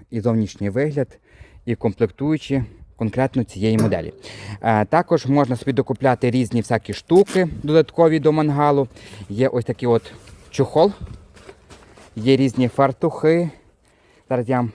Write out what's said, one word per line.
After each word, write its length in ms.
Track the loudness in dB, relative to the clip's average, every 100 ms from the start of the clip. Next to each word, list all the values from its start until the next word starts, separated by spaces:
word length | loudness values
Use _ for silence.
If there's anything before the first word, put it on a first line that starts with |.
| -10
і 100 | -4
зовнішній 500 | 0 0 -2 -4 -4
вигляд, 480 | -2 -2 -2 -6 -8 _ -20 -20 -12
і 100 | -6
комплектуючі 920 | -4 -4 -2 -4 -2 -4 -4 -2 -4 -4 -12 -20 -6
конкретно 480 | -4 -2 -2 -2
цієї 340 | -4 -2 0 2
моделі. 340 | 2 -2 -6 -14 -18 -18 -16 -4
Е, 240 | 0 0
також 420 | 2 0 2 0 2
можна 300 | 2 2 -2
собі 160 | -2
докупляти 580 | -2 -2 -2 0 0 0
різні 300 | 0 0 -2
всякі 340 | -2 -4 -4
штуки 540 | -12 2 4 4 0 -2 -4
додаткові 560 | 2 2 2 2 4 4
до 140 | 2
мангалу. 560 | 2 0 2 2 2 -2 -8 -20 -18 -10
Є 200 | -2 0
ось 160 | 0
такий 240 | -4 -4 0
от 240 | 0 -2 -16 -20 -20 -8
чохол, 420 | -4 0 2 0 -2 -14 -18 -20 -20 -20 -20 _ -20 -20 -20 -16 -2
є 200 | 2 4
різні 320 | 2 0 0
фартухи. 840 | 2 0 0 -4 0 0 0 -2 -8 _ _ _ _ _ _ -6
Зараз 200 | -4 -2
я 80 | -2
вам 160 | -2